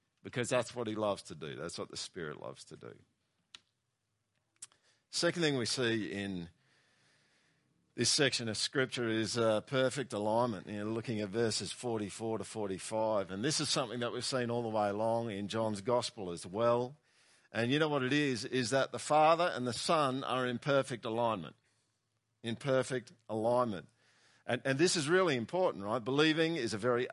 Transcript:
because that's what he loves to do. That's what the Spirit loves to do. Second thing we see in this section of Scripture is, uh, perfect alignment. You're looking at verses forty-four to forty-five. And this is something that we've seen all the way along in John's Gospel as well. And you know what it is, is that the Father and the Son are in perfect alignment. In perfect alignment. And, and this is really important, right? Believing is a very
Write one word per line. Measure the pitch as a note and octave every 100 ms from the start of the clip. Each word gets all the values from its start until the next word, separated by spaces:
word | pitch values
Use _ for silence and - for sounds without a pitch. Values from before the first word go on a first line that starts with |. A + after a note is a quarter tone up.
| _ _
because | F#2+ B2+ A#2
that's | B2 A#2 A#2+
what | A2
he |
loves | G#2+ G#2+ F#2+
to | -
do. | D#2+ D2+ B1
That's | E2 -
what | F#2+
the | -
Spirit | - F#2+ D#2 G1+
loves | A#1 C#2 -
to | D#2
do. | A#1+ - _ _ _ _ _ - _ _ _ _ _ _ _ _ _ _ - _ _ _ _
Second | - E3+ F3
thing | D#3 C3+
we | A2+
see | - A#2 A2+ F#2
in | G2 G2+ F2+ E2+ - _ _ _ _ _ _ _ _ _ _ _ _ _ -
this | A#2
section | - C3+ - A2+
of | G2+
Scripture | - C#3 C3 - A#2
is, | A2 G#2+ A#2+
uh, | A2+ G#2+
perfect | - C3 C3 C#3+ A#2+
alignment. | G#2 G#2+ A2+ B2 F#2+ -
You're | G#2 G#2+
looking | A2+ A2 A2
at | G#2
verses | G#2+ A2+ - G2
forty-four | - B2 A2+ G2+ - A2+ A2
to |
forty-five. | F#2+ A2 G2+ F#2 - A2 A2 G#2+ F#2
And | F#2+
this | C3+ D3
is | D3
something | D#3+ A#2+ A#2+
that | A#2+
we've | A2+
seen | A#2+ C3 A#2
all | A#2+
the | A#2
way | G#2+ G#2
along | G2+ A2+ A#2 A#2
in | G2 G2+
John's | A2+ A2 G2+
Gospel | G2 A#2+ A#2 - F#2
as | E2+ F#2
well. | G2 A#2+ A#2+ B2 D3 _ _ _ _ _
And | G#2+ A#2+
you | D3
know | D#3
what | D3
it | B2+
is, | D3 D3 A#2 B2+
is | B2+ A2+
that | C3+ -
the | B2
Father | - D3+ D#3 E3 F3 -
and | B2
the |
Son | A2+ - E3 C#3 C3 -
are | B2+ B2
in | A#2+
perfect | D3 C#3 C3 A#2+ A#2
alignment. | A2+ A#2 G#2 D2+ - _ _ _ _ _ _ _ _
In | A#2 A2+
perfect | C#3+ C3 B2+ C3 - - -
alignment. | A2 A2 A#2+ A#2+ F2+ - _ _ _ _ _ -
And, | B2
and | C3+ C3+
this | F3+ F3+
is | C#3+
really | F#3 F3+ B2+
important, | A2 F3+ F#3 F2
right? | G2+ A#2+
Believing | A2 C#3 D#3 D#3 D#3+ E3
is | G#2+
a | G#2+
very | B2 A#2+ B2+